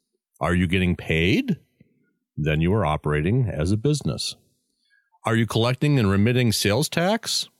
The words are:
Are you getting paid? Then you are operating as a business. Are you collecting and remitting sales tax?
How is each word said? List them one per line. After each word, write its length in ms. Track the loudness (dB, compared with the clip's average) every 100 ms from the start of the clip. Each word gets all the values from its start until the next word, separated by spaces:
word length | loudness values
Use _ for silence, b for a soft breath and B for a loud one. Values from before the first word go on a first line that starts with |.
| _ _ _ -6
Are 120 | 0
you 140 | 0 2
getting 300 | 0 0 -2
paid? 600 | -2 0 2 0 0 -4 _ _ _ _ _ _ _ -4
Then 220 | -2 0
you 100 | 2 0
are 100 | 0
operating 640 | -2 -2 -2 0 0 -2
as 220 | -2 -2
a 60 | 0
business. 580 | 0 -2 -4 -6 -8 -12 _ _ _ _ _ _ _ _ -2
Are 100 | 0
you 120 | 0
collecting 500 | 0 0 0 2 2
and 100 | 4
remitting 440 | 4 2 2 0
sales 360 | 0 0 0 -2
tax? 600 | -2 -2 -2 -4 -8 -8